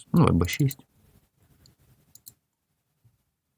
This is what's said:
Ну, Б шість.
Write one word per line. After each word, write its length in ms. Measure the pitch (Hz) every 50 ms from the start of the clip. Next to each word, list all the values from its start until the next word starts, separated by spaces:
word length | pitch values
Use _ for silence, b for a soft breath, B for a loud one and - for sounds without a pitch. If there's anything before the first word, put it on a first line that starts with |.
| - _ -
Ну, 140 | 175 123
Б 200 | 87 87 85 87
шість. 380 | 90 - - 143 135 - - - _ _ _ _ _ _ _ _ _ _ _ _ _ _ _ _ _ _ _ _ _ _ _ _ _ _ - - - _ _ _ _ _ _ _ _ _ _ _ _ _ _ _ _ _ _ _ _ _ _ _ _ _